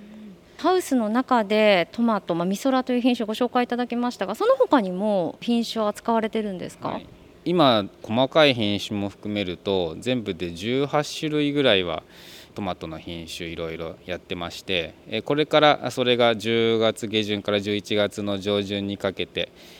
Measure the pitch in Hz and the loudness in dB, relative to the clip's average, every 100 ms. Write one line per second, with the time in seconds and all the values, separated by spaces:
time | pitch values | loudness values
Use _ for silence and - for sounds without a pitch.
0 | 208 214 208 190 - - 320 370 - 262 | -20 -20 -20 -20 -20 -4 0 0 2 0
1 | 214 226 262 247 202 214 214 196 165 - | 2 0 2 0 2 4 6 4 2 0
2 | 233 208 - 170 175 196 269 262 254 247 | 0 0 0 0 0 0 0 0 0 0
3 | 247 240 214 214 247 247 247 240 247 240 | 2 0 -2 -2 0 0 0 -2 -2 -2
4 | 247 - 196 220 427 539 480 285 190 180 | -4 -4 -6 0 2 4 6 4 2 -2
5 | 214 202 160 - - 233 226 226 214 208 | 0 0 0 -4 -2 0 0 -2 -2 -2
6 | - 226 220 226 214 185 - - - 185 | 0 0 0 -2 -4 -6 -10 -10 -8 -8
7 | - - - - - 175 143 113 98 - | -10 -20 -20 -8 0 4 6 6 2 -6
8 | - 110 131 165 147 120 104 101 - 104 | -4 0 2 6 6 6 0 -2 -2 -4
9 | 101 - 104 104 92 85 - 98 85 85 | -4 -6 -6 -4 -4 -4 0 0 0 -4
10 | 113 127 101 85 87 85 104 131 143 151 | -4 -2 -4 -6 -8 -6 -4 -2 0 -2
11 | 147 - 160 151 147 143 131 101 87 80 | -4 -6 -4 -2 -2 2 4 2 0 -6
12 | - - - - - - 101 90 82 78 | -10 -20 -20 -20 -16 -8 -6 -6 -10 -12
13 | 92 85 82 - 85 82 82 82 80 80 | -12 -12 -12 -12 -10 -8 -8 -8 -10 -12
14 | - 87 - 90 87 - - 92 80 - | -10 -12 -8 -10 -8 -10 -4 -4 -4 -10
15 | - 110 - 147 156 151 151 143 127 120 | -8 -8 -2 -2 2 4 4 4 -2 -2
16 | 123 120 120 113 107 117 113 113 110 107 | 0 4 4 2 0 2 2 2 2 0
17 | 110 107 104 104 98 104 101 104 - 104 | -2 -2 0 -2 0 -2 0 -4 -2 0
18 | 101 - 101 101 95 101 98 101 98 101 | 0 -2 -4 -4 0 0 0 -4 -4 -4
19 | 98 90 90 - 85 - - - | -4 -4 -6 -6 -8 -10 -20 -16